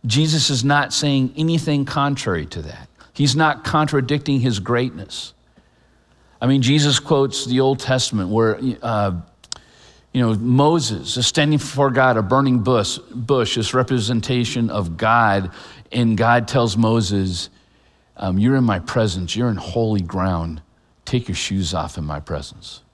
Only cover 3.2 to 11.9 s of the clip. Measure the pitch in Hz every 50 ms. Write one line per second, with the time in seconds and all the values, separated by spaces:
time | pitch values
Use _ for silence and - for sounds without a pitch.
3.2 | 143 143 120 151 160 156 143 - - - - 156 151 143 - 139 127 120 147 147
4.2 | 147 - 139 135 120 127 113 101 92 101 120 120 123 127 - - 98 - - -
5.2 | - - _ _ _ _ _ _ _ _ _ _ _ _ _ _ _ _ _ _
6.2 | _ _ _ _ - 127 135 139 127 123 143 156 147 147 135 - - - 165 139
7.2 | 135 131 - - - - 123 131 135 135 135 - - - 131 131 120 - - 107
8.2 | 92 90 107 113 113 110 107 - 123 131 110 - - 113 113 104 104 98 90 87
9.2 | 82 - _ _ - - - - - _ _ _ - - _ _ _ _ _ 131
10.2 | 120 113 110 101 113 123 123 131 143 151 165 170 135 110 110 85 71 - - 127
11.2 | 120 - - 160 147 147 151 147 - - - 131 143 135